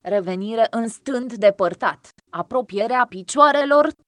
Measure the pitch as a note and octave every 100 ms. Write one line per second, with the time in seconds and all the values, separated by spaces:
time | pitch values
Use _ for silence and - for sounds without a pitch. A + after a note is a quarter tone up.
0 | F3+ G3+ F3+ F#3 G3+ A3+ A3 A#3 A3+ -
1 | - B3 B3+ A#3 G3+ G3+ F3+ F#3 F#3 D3
2 | - _ _ F3 E3+ B3+ A3 G3 A3+ B3
3 | A#3+ F#3+ F3+ C#4 D4 C#4+ C#4 D4 D#4 -